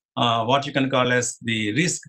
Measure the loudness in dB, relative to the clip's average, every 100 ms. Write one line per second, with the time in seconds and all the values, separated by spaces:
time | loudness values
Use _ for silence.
0 | _ -2 0 2 2 0 0 -2 0 2
1 | 2 2 -2 -6 -4 -2 -2 0 -2 -4